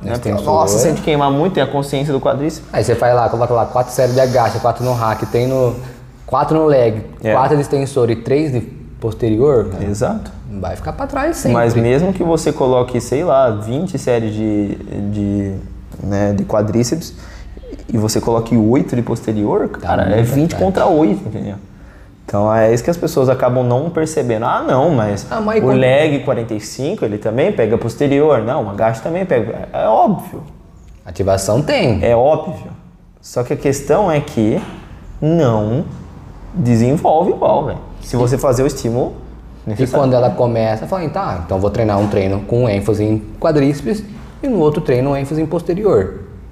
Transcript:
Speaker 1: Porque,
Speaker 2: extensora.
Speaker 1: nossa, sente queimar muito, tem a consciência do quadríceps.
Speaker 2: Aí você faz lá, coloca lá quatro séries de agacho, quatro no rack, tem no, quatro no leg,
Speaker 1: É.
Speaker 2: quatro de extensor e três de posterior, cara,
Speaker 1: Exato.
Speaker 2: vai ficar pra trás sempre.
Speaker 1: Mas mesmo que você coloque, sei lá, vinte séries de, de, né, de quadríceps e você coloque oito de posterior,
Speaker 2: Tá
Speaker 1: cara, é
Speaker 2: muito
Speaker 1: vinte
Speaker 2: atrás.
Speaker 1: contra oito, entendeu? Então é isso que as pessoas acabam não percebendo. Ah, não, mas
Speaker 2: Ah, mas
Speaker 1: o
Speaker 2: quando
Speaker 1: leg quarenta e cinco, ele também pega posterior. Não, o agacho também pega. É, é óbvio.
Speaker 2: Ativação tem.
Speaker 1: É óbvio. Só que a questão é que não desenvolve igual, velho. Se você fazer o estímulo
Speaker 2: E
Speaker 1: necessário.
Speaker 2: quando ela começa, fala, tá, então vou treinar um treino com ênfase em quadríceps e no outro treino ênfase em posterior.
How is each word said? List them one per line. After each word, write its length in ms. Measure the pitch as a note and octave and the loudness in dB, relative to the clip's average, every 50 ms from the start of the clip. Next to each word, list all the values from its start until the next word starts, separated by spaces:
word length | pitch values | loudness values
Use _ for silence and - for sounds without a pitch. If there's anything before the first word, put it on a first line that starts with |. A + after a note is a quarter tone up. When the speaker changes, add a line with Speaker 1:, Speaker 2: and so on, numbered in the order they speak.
| - G2 A#2 | -6 -4 -6
Speaker 1:
Porque, 160 | B2 - A2 | -4 -2 -2
Speaker 2:
extensora. 160 | G2+ G2+ - | -2 -2 0
Speaker 1:
nossa, 320 | D3 D3+ D#3+ D#3+ G3 G3+ G#2+ | 0 2 2 2 2 4 4
sente 240 | B2 E3+ D#3 - | 4 2 2 0
queimar 300 | - - D3+ D3 C#3+ C#3 | 0 0 0 2 2 2
muito, 220 | C3+ C#3 D#3 G3 F#3+ | 2 2 0 0 2
tem 100 | D3+ C#3 | 0 -2
a 40 | B2+ | 0
consciência 460 | - C#3+ C#3 C#3+ - C3+ C#3 D3+ C#3+ | 0 -4 -4 -2 -4 -4 -2 0 -2
do 80 | C3+ | 0
quadríceps. 480 | - C#3+ B2 B2+ C#3 D#3 D#3+ - - - | 0 0 0 0 -2 -4 -6 -6 -14 -6
Speaker 2:
Aí 120 | - B2 A2 | -2 -2 2
você 100 | G#2 A#2 | 2 2
faz 220 | A2 - A#2+ B2 | 2 4 4 4
lá, 120 | B2 A#2 A2 | 4 2 2
coloca 220 | - A#2 A#2+ A#2+ | 2 0 0 2
lá 140 | B2 A#2 A2 | 2 0 0
quatro 260 | G#2 - B2 B2+ - | 0 0 -2 -2 -2
séries 220 | - - C3 B2 B2 | 0 0 2 2 4
de 60 | C3 | 4
agacho, 380 | C3 B2+ A#2+ C3 A2+ A2 G2 A#2 | 2 4 4 2 2 2 0 0
quatro 240 | A2 B2 A2+ - B2 | 0 0 0 0 -2
no 80 | B2+ B2 | -2 0
rack, 320 | A#2+ A#2 A2 - A2+ - | 0 0 0 0 -2 -4
tem 220 | A2+ - A#2+ A#2+ B2+ | -2 0 0 0 2
no, 280 | C3+ C3 C3 A#2+ A2 - - - - - - - - - - - | 2 2 2 0 0 -2 -10 -14 -16 -18 -20 -20 -20 -20 -10 -2
quatro 280 | - C3 D3 D3 D#3 | 0 0 2 2 2
no 100 | D#3+ D#3+ D#3 | 2 4 4
leg, 340 | D3 C3 A#2+ A2+ G#2+ G#2+ G2+ - - - - | 6 6 4 4 2 -2 -8 -10 -14 -6 -2
Speaker 1:
É. 100 | A2 G#2+ | 0 2
Speaker 2:
quatro 220 | - C3 C#3 D3+ | 2 4 4 2
de 80 | C#3+ C#3+ | 2 2
extensor 480 | C#3 - C#3 C3+ B2+ B2+ C3+ A#2+ A2+ | 0 0 -2 -2 0 0 0 2 2
e 60 | A#2 A2+ | 0 -2
três 340 | - - C3 C#3+ D#3 D3+ | 0 0 0 0 0 0
de 100 | B2+ A#2+ G#2 - - - - - - - | -2 -4 -4 -6 -12 -16 -16 -16 -16 -6
posterior, 720 | - A2+ A2 - - A2+ A2 A2 C3 D3+ C#3+ A#2+ G2+ F#2+ | -6 -6 -4 -2 0 0 2 4 4 4 4 4 2 0
cara, 140 | F#2 F2+ - | -4 -6 -4
Speaker 1:
Exato. 460 | G2+ G2+ G2+ B2 D#3 A3 A3 G#3 - - - - B2+ G#2+ G2 | -4 -2 -2 -2 -2 -2 -4 -6 -10 -14 -16 -14 -12 -10 -8
Speaker 2:
vai 160 | F#2 F2+ F#2 | -8 -8 -8
ficar 180 | - - D#3 D3+ | -8 -8 -10 -8
pra 140 | - C#4 C#4 | -8 -8 -6
trás 300 | C#4+ C4+ C4+ D#4+ E4 D#4+ | -4 -4 -2 -2 -4 -2
sempre. 160 | - - A#2+ | 0 0 2
Speaker 1:
Mas 200 | A#2 A#2 A#2 A2+ | 4 4 2 2
mesmo 400 | A#2 A2+ A#2 B2 C#3+ E3+ G3 F#3+ | 2 4 4 4 4 2 2 0
que 100 | F#3 F3+ | 0 0
você 300 | E3 E3 D#3+ D#3+ D#3+ C#3+ | 0 2 2 2 0 0
coloque, 480 | - C#3+ B2+ B2+ B2 B2 B2 - B2 | 2 2 2 4 4 2 2 -2 -4
sei 220 | A2+ - - C#3 E3+ | -2 -2 -2 -2 2
lá, 260 | F3+ C#3+ C3+ C3+ B2 | 2 4 4 4 4
vinte 480 | A2 G#2 G#2 A2 A#2+ C#3 F3+ F#3 - F#3+ | 2 -2 -4 -4 -4 -4 -4 -4 -4 -4
séries 340 | - - B2 A#2 A2+ G#2+ G#2 | 0 0 0 0 0 -2 -2
de, 400 | G#2+ G#2+ A2 G#2+ G#2 G#2 G2+ - - - - G2 G#2 G#2 G2+ | -2 -2 0 0 0 0 0 -2 -6 -8 -10 -8 -6 -4 -4
de, 440 | G#2 G2+ G2+ G2+ G2+ G2+ G2+ G2 F#2+ G2 - - - - - - - - - | -2 -2 0 0 0 0 -2 -2 -4 -6 -8 -12 -14 -16 -16 -16 -14 -8 -6
né, 300 | G2 G2+ G2 G#2 G2+ G2+ | -4 -2 0 0 0 0
de 100 | G2 G2 | 0 -2
quadríceps 720 | F#2 - G#2+ G#2 G#2+ A2 A2+ B2 A#2+ - D#3+ - - - - - - - - - - - - - - - - - - | 0 0 0 0 2 2 0 2 2 -2 -4 -6 -10 -16 -16 -18 -18 -18 -18 -18 -16 -16 -16 -16 -16 -16 -16 -10 -4
e 60 | - A#2 | -2 0
você 220 | G#2 G#2+ - A2+ | 0 0 0 0
coloque 340 | - - A#2 A2+ A2+ - B2+ | 0 2 0 0 0 2 2
oito 400 | A#2 G#2+ G#2+ A#2+ C#3+ E3+ - - | 2 4 4 4 2 2 0 -2
de 60 | A#2+ | -2
posterior, 680 | A#2 A#2 A#2 A#2 - - A2 G#2+ G#2 G#2+ D#3+ G#3 C#4 A#3 | -2 -2 -4 -4 -2 -4 -2 0 0 0 0 0 -2 -2
Speaker 2:
Tá 100 | - - | -6 -8
Speaker 1:
cara, 240 | - - - - - | -4 -2 0 0 2
é 120 | F#2+ G2+ A2 | 2 2 2
Speaker 2:
muito 140 | A#2+ B2 C#3+ | 2 2 2
Speaker 1:
vinte 200 | C#3 D3+ E3+ F3 | 2 2 0 0
Speaker 2:
atrás. 100 | F3+ F3+ | 0 0
Speaker 1:
contra 220 | F#3+ F#3+ - - | 0 2 2 2
oito, 420 | G#3 F3+ D3+ D#3 G3+ G#3 - - - | 4 4 4 4 4 2 0 -4 -8
entendeu? 280 | G#2+ A2 G2+ G#2 G2+ G2+ - - - - - - - - - - - - - - | -8 -6 -6 -8 -8 -10 -14 -18 -20 -20 -20 -20 -20 -20 -20 -20 -20 -20 -14 -4
Então 260 | - G2+ G#2 G#2+ A2 | -2 0 2 4 4
é 180 | A2+ A2 A2 A#2 | 4 6 6 4
isso 80 | - - | 4 2
que 60 | - | 0
as 40 | E3+ | -2
pessoas 320 | E3+ - D#3+ - C#3+ C3 B2+ | 0 -2 -2 0 2 2 2
acabam 360 | B2+ B2+ - B2+ B2 B2+ B2+ | 2 2 2 2 2 2 2
não 240 | B2 A#2+ B2+ D3 E3+ | 2 2 0 0 -2
percebendo. 560 | E3+ D#3+ D#3+ D#3 D#3 D#3+ C3 B2 A#2 G#2+ A2+ | -2 -2 -2 -2 -2 -2 0 0 0 0 0
Ah, 180 | B2+ E3 A3+ D4 | 0 -2 -2 0
não, 260 | D#4+ D3+ B2+ C3+ E3+ | 0 2 2 4 4
mas 340 | D#3+ B2 G#2+ G#2 G2+ G2 - - | 2 2 0 0 -2 -4 -6 -8
Speaker 2:
Ah, 100 | - - | -6 -4
mas 160 | G#3+ G#3 A3 A3 | -2 0 0 2
Speaker 1:
o 80 | - | 2
Speaker 2:
quando 140 | B2+ C3 B2+ | 4 4 4
Speaker 1:
leg 400 | C3 B2+ C3 C#3 D#3 D#3+ D3 C#3 | 4 4 4 4 4 2 2 0
quarenta 340 | B2+ - C3 A#2+ A#2 A#2 A2+ | 0 -2 -2 -2 -2 -4 -6
e 80 | G#2 | -6
cinco, 420 | - - - - B2+ D3 G3 G#3 - | -6 -10 -8 -6 -4 -4 -2 -2 -2
ele 140 | A2+ G#2 G#2 | -2 -4 -2
também 340 | - A2+ G#2+ A#2+ D3 G3 | -2 -2 0 2 0 0
pega 260 | G#3 - A#2+ G#2+ A2+ A2 | 2 2 2 2 2 0
posterior. 640 | - A#2 A2+ - D3 C#3+ C#3 C#3 D3 D#3 C#3+ B2 A2 | 0 -2 -2 0 0 2 4 4 4 4 4 2 2
Não, 240 | A2 C3 D#3 A#2+ G2+ | 0 -2 -2 -2 -4
o 20 | |
agacho 320 | G2+ G#2+ A2+ A2+ A#2 B2 | -2 0 0 0 0 -2
também 240 | - - D#3+ F3+ F#3+ | -4 -4 -4 -2 -2
pega. 420 | F3+ D3+ B2 G#2+ G#2+ A2 G#2 F#2+ - - | 0 0 0 0 -2 -6 -10 -10 -8 -6
É, 100 | - - | -2 0
é 40 | G3+ | 2
óbvio. 540 | A3 - F4+ D4+ G3 - - - - - - - - - - - - - - - - - - | 2 4 4 2 2 -2 -4 -12 -14 -14 -16 -16 -20 -20 -20 -20 -20 -20 -20 -20 -20 -20 -20
Speaker 2:
Ativação 560 | - E2+ - G2 F2+ E2+ - - - G#2 A#2+ | -18 -6 -2 2 2 2 2 2 0 0 2
tem. 440 | D3+ D3+ D4+ C#4 G3 C3+ A2 E2 - | 2 0 0 2 2 2 2 2 2
Speaker 1:
É 100 | A2+ A#2+ | 4 4
óbvio. 520 | A2+ B2 C#3+ D#3 - - - D3 - - - - - - - - - - - - - | 6 6 4 4 2 0 -6 -8 -10 -12 -16 -16 -18 -20 -20 -20 -20 -20 -20 -20 -20
Só 240 | - - - B2 B2 | -20 -10 -6 -6 -4
que 80 | - | -2
a 60 | D3+ C3 | -4 -2
questão 520 | - D3 C3 - - - D3 F#3+ G#3 F#3 | 0 -2 -2 -2 0 0 2 2 2 2
é 120 | D#3 D3 | 2 0
que 400 | C#3+ - - - A2 G#2+ B2 F3+ - - - - - - - - - - - - | -2 -2 -2 0 2 2 2 0 -4 -8 -14 -16 -16 -18 -18 -18 -18 -18 -10 -4
não 640 | - D3+ E3 E3+ D#3 B2 A2+ G#2+ G#2+ G#2 A2+ C#3 F3+ - - - - - - - - - - - - - - | 0 2 2 4 4 4 2 2 0 0 -2 -2 -4 -6 -10 -14 -14 -16 -18 -18 -20 -20 -20 -18 -18 -12 -6
desenvolve 800 | F3+ D3 A#2+ A#2+ A2+ A2+ B2 C#3 F3+ - - - D#3 F3 G#3 | -2 2 2 4 4 4 4 2 2 2 2 2 4 4 2
igual, 340 | G#4+ - - - - C#3 D3+ | 0 0 2 2 2 2 0
velho. 140 | B2+ F#2 - - - - - | -2 -6 -8 -10 -14 -16 -16
Se 140 | - - - | -12 -4 0
você 220 | B2 A#2+ A#2+ C3+ B2+ | 0 2 2 2 2
fazer 260 | - C#3+ B2 A#2+ C3 | 2 2 2 2 2
o 40 | D3+ | 0
estímulo 460 | D3 - - B2 A2+ A#2+ D#3 - - - - - - - - - - - - - | -2 -2 -4 -2 -2 0 -2 -2 -6 -12 -16 -18 -18 -20 -20 -20 -20 -14 -8 -8
Speaker 2:
E 40 | |
Speaker 1:
necessário. 320 | G#2+ A2 C3 B2+ - D3 C#3 | -2 -2 -2 0 2 2 2
Speaker 2:
quando 80 | C3 B2+ | 4 4
ela 140 | B2 A#2+ A#2+ | 4 2 2
começa, 560 | F#2+ - B2+ A#2+ A#2 A2+ A2+ A2 A2 - - - | 2 2 0 0 2 0 0 0 0 -2 -4 -4
fala, 200 | F#3+ F#3+ F3 D3+ | -4 -4 -4 -4
tá, 320 | D#3 F#3+ G3 E3 G#2+ F2 E2+ | -4 -4 -4 -4 -4 -6 -4
então 140 | E2 G2 F#2+ | -4 -2 0
vou 100 | G2+ G2+ | 0 0
treinar 300 | - A#2 A#2 G#2+ G2+ G2+ | 0 0 0 2 2 2
um 80 | G#2 G#2 | 0 2
treino 320 | G#2 G#2 F#2+ F#2+ G2 G2+ | 0 0 0 0 -2 -4
com 260 | G2+ - A#2+ A#2+ B2 A#2 | -2 -2 0 2 2 2
ênfase 340 | G2+ G2+ G2+ - G#2+ G2+ G#2 | 0 0 0 0 0 0 2
em 180 | G#2+ G#2+ G#2+ G#2+ - - - | 0 0 -2 -4 -8 -14 -2
quadríceps 640 | - E3 D#3+ D3 C#3 C#3 D3 D3 - A3 G#3+ G#3 - - - - - - - - | -2 2 2 4 2 2 0 0 -2 -4 -4 -4 -4 -10 -14 -16 -16 -18 -16 -8
e 60 | - C#4 | -4 -2
no 100 | B3 F#3+ | 0 2
outro 220 | D#3 D3+ D3+ F3 | 2 2 2 0
treino 340 | E3 - C3+ A#2+ B2+ C#3 C#3+ C#3 | 0 0 0 2 2 0 0 -2
ênfase 240 | C#3 B2+ D#3 D#3 | -2 -4 -2 -2
em 40 | D#3+ | -2
posterior. 760 | D#3 E3 E3+ E3+ - F3 F3+ G#3+ G3+ D#3+ A2 F#2+ - - - - - - - - - | -2 -2 -4 -2 -2 -4 0 2 2 2 2 2 0 -4 -10 -14 -16 -18 -18 -20 -20